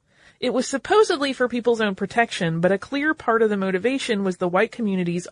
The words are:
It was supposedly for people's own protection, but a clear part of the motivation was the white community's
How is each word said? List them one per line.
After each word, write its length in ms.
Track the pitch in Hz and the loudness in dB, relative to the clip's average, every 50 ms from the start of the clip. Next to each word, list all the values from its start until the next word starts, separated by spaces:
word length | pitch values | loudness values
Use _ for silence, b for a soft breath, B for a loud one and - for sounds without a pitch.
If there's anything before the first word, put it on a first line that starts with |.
| _ b b b b b b b | _ b b b b b b b
It 120 | - 247 202 | -4 -2 0
was 140 | 254 240 | 0 -2
supposedly 680 | - - 269 - - 359 427 440 427 381 285 277 277 262 | -2 -4 -4 -2 2 4 4 6 4 4 0 0 -2 -2
for 140 | - 254 | 0 -2
people's 340 | 247 240 247 220 247 233 220 | 0 0 0 0 0 2 2
own 140 | 226 208 190 | 2 -2 -2
protection, 680 | - 202 190 - 240 233 233 - - 180 165 165 165 | -2 -6 -4 0 0 0 0 0 -4 -2 -2 0 2
but 120 | 170 180 196 | 2 2 2
a 60 | 196 | 2
clear 360 | - - - 285 285 311 311 | -2 -4 -4 -2 0 0 -2
part 260 | - - - 226 226 | -2 0 0 2 4
of 100 | 226 214 | 4 2
the 60 | 208 | 0
motivation 680 | 202 190 190 185 185 180 240 269 269 - - 233 202 196 | 0 -2 -2 -2 0 0 0 -2 -2 -2 -2 -2 -2 0
was 140 | 190 185 - | -2 -2 -2
the 100 | 185 180 | -2 0
white 240 | 170 185 214 233 - | 2 2 0 0 -2
community's 560 | - 233 208 190 185 180 175 170 180 175 - | -4 -4 -2 0 0 0 0 -2 -4 -6 -8